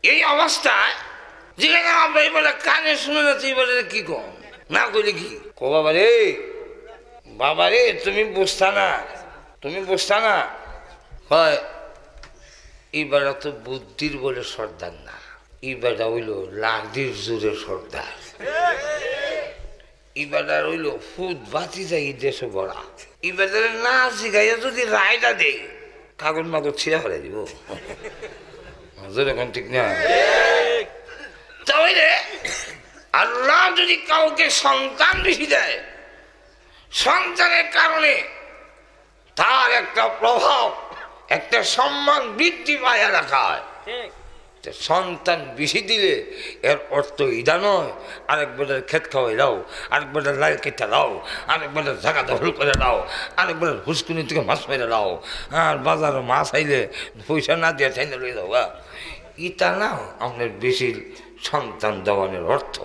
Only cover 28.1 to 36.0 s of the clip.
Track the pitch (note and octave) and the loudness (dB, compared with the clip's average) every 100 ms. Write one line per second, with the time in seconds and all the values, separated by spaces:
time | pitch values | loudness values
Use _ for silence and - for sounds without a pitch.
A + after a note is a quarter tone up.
28.1 | - - - - - - - - - G2 | -14 -16 -18 -20 -20 -20 -20 -20 -20 -8
29.1 | G2+ C#3 A#2+ B2 - G2+ B2+ A2 F#2+ - | -2 0 0 -4 -6 -4 0 0 0 2
30.1 | C#3 - - - - A#4+ A#4+ G#4+ - - | 4 4 4 4 4 2 0 -2 -12 -18
31.1 | - - - - - - D4 E4 F4 D#4 | -18 -18 -20 -20 -14 0 4 4 6 4
32.1 | E4+ - G#4 - - - - - - - | 2 -2 -8 -8 -8 -10 -14 -20 -20 0
33.1 | D3 G3+ A#3+ C4 D#4+ F#4 F4 F4 E4+ - | 2 2 2 4 4 4 2 2 0 2
34.1 | D#4 D#4 D#4 D#4+ - C#4 C4+ C4+ C4 D#4+ | 4 4 4 2 4 2 2 -2 2 2
35.1 | F#4+ F#4 E4+ D4 C#4 F#3 A2 - - | 4 0 0 2 0 0 -4 -8 -18